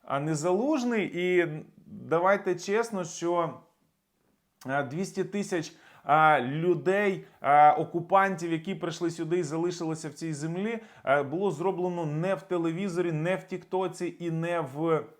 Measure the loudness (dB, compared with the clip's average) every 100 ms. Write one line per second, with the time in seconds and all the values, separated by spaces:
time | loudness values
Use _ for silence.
0 | -4 -2 0 -2 2 2 2 0 0 0
1 | -2 -2 2 2 2 -2 -12 -20 -18 -16
2 | 0 2 4 4 2 -4 0 -2 0 -4
3 | -6 -4 0 0 0 -4 _ _ _ _
4 | _ _ _ _ _ _ -4 -2 -2 -6
5 | -6 -4 -4 -4 -2 -4 -4 -14 -20 -16
6 | 0 4 6 6 2 -2 0 2 2 2
7 | 2 -2 -8 _ 4 8 8 8 0 -4
8 | 2 4 4 0 -2 -4 -4 -6 -6 -4
9 | -6 -4 -2 -2 0 -2 -2 -2 -4 -4
10 | -8 -8 -8 -4 -4 -4 -4 -6 -10 -10
11 | 2 2 2 -2 -2 0 -2 -2 -2 -2
12 | -4 -2 -2 -4 -2 -2 -2 -2 -4 -2
13 | -2 0 -2 -2 -4 -10 -6 -4 -4 -4
14 | -8 -6 -4 -4 -2 -4 -4 -4 0 0
15 | -2